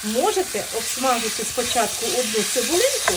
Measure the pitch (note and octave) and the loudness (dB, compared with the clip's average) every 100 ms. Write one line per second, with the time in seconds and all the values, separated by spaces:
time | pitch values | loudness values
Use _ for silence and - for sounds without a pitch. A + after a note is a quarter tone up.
0 | G#3+ A3+ F4+ F#4+ F4+ G#3 F#3 A3 A3 - | -2 0 2 2 0 -2 -4 -6 -4 -2
1 | C4 A#3+ A3 - A3 - B3 B3 G#3+ - | 2 2 0 -4 -4 -2 0 2 0 0
2 | A3+ A#3 A#3+ A3 G3 B3+ A3+ E4+ B4+ C#5 | -2 0 0 0 0 0 2 4 2 2
3 | - | 0